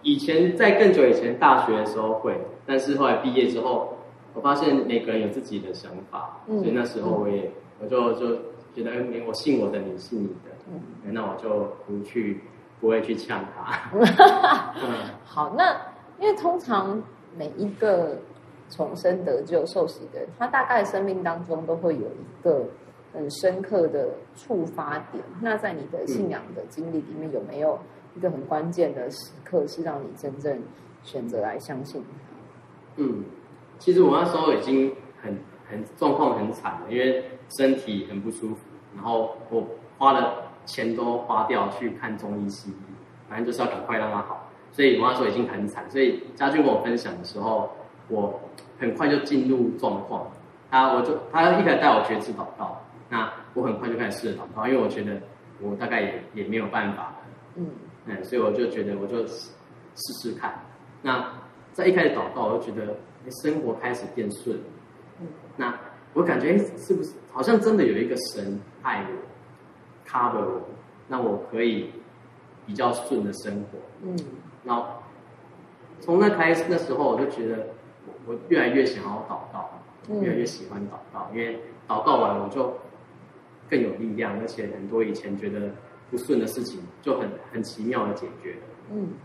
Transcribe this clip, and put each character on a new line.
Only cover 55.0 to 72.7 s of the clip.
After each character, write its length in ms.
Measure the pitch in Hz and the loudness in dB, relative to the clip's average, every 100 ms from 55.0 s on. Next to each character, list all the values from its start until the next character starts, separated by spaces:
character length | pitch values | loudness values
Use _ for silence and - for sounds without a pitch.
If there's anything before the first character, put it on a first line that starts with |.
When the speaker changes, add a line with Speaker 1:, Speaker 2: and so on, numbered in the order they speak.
Speaker 1:
得 180 | 101 101 - - - - | -4 -6 -10 -20 -20 -8
我 140 | 101 101 | -6 -4
大 100 | 117 | -2
概 140 | 117 | 0
也， 220 | 95 92 - | -2 -4 -10
也 100 | 104 | -10
没 140 | 95 110 | -4 -2
有 80 | 101 | -2
办 240 | 113 101 98 | -2 -4 -4
法 80 | |
了。 120 | - - - - - 180 | -10 -12 -18 -20 -18 -10
Speaker 2:
嗯。 120 | 165 131 - - 117 | -8 -10 -18 -16 -12
Speaker 1:
嗯， 140 | 95 | -10
所 140 | 92 123 | -2 2
以 40 | |
我 100 | 107 | 2
就 160 | 120 117 | 2 0
觉 160 | 107 | -2
得 140 | 101 98 | -4 -4
我 80 | 98 | -4
就 180 | 117 107 | -4 -4
试 240 | - - - - - - - - - | -8 -14 -20 -20 -20 -20 -14 -12 -8
试 100 | 117 | -8
看。 200 | - - - - - - - | -6 -8 -8 -16 -20 -20 -8
那 260 | 135 123 - - - - - | -2 -2 -4 -12 -18 -20 -12
在 140 | - 185 | 2 4
一 40 | |
开 120 | 180 | 6
始 120 | 156 - | 4 2
祷 160 | - | -4
告， 100 | 131 | -2
我 140 | 110 - | -2 -2
就 60 | |
觉 80 | - | -4
得， 220 | 104 104 104 - - 127 | -6 -6 -8 -12 -18 -16
哎， 40 | 127 | -4
生 160 | 151 - | -2 0
活 120 | 117 | -2
开 200 | 110 123 | -4 -4
始 120 | 123 - | -6 -6
变 160 | - 104 | -4 -4
顺 240 | - 120 - | -4 -6 -6
了。 80 | - - - - - - | -8 -18 -20 -20 -20 -16
Speaker 2:
嗯。 60 | 170 - - - | -14 -14 -16 -6
Speaker 1:
那 160 | 123 - - - - | -6 -6 -14 -20 -4
我 80 | - | 0
感 180 | - 131 | 2 2
觉， 140 | 143 | 4
哎， 40 | 202 202 - | 4 2 -6
是 160 | - | -2
不 80 | 170 | -2
是 100 | 156 - - | -2 -10 -12
好 100 | 127 | -4
像 180 | 135 220 | 4 4
真 160 | 220 214 | 6 4
的 80 | |
有 140 | 117 101 | 4 2
一 100 | 120 | 0
个 80 | 123 - | -2 -4
神 260 | 104 98 101 - - | -8 -6 -8 -10 -8
爱 200 | - - | -6 -4
我， 1040 | 95 - - - - - - - - - - | -6 -10 -12 -20 -20 -20 -20 -20 -20 -20 -6
cover 300 | 127 120 113 | 0 0 0
我， 220 | 101 - - - - - - | -2 -4 -8 -16 -20 -20 -8
那 120 | 127 | -2
我 240 | 113 98 - | 0 -2 -4
可 140 | 113 | 0
以 260 | 117 101 90 - - - - - - - | 2 0 -4 -12 -20 -20 -20 -20 -20 -20
比 80 | - | -12